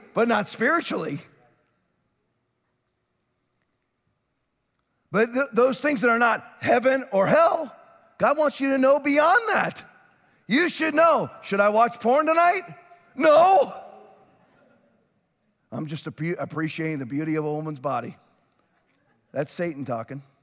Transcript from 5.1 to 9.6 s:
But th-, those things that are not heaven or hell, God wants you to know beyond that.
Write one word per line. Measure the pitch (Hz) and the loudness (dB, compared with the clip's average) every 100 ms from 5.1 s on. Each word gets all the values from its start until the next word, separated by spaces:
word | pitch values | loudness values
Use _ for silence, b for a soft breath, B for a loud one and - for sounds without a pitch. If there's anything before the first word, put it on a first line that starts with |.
But | 190 233 | -2 0
th-, | 247 277 | 0 -2
those | 220 254 - | 2 2 2
things | 302 269 | -2 0
that | 240 | 0
are | 233 | 2
not | 240 220 - - | 2 0 -6 -10
heaven | - 240 247 269 254 | 0 2 2 0 -2
or | 196 190 | 0 2
hell, | 302 330 330 277 - - _ _ - | 4 4 2 -6 -14 -20 _ _ -2
God | 214 294 | 0 2
wants | 294 - | 0 0
you | 269 | -2
to | 269 | 2
know | 262 285 | 4 2
beyond | 285 285 311 403 453 | 2 2 4 2 2
that. | 233 | -2